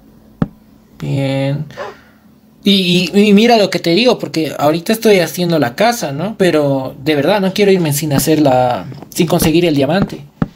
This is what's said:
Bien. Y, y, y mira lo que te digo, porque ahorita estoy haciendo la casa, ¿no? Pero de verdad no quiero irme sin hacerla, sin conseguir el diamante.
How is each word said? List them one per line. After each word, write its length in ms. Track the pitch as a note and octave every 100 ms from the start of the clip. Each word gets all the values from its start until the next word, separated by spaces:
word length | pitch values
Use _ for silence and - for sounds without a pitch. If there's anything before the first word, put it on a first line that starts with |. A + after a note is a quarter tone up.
| - - _ - - - _ _ _ _
Bien. 680 | D3 C#3 C3+ C3+ C3+ C#3+ D3+ - - - _ _ _ _ _ _
Y, 480 | G3+ G3 F3+ F3 F3+
y, 60 | G3+
y 140 | G#3
mira 220 | G3+ A#3 A#3
lo 140 | F#3+
que 100 | F3
te 120 | E3+
digo, 280 | E3+ B3 G#3+
porque 340 | E3 D#3+ D3+ -
ahorita 340 | C#3 E3 E3
estoy 280 | A3+ A3+ G3
haciendo 380 | D#3+ - F3 E3
la 180 | B2 -
casa, 360 | G#3+ A#3 D#3+
¿no? 240 | C#3 F#3 A3+
Pero 580 | F3+ D#3 C#3+ C#3 C3 C#3
de 140 | C#3 D3
verdad 240 | C#3+ G#3
no 140 | F#3+
quiero 180 | F#3+ G3
irme 220 | F#3+ D#3+
sin 180 | C#3+ D#3
hacerla, 760 | C#3 C#3 D3+ D3 B2+ B2 A2+ F2 - -
sin 120 | - E3+
conseguir 380 | E3+ D#3+ D#3+
el 120 | F3 C#3+
diamante. 500 | C#3 F3+ - - - _ -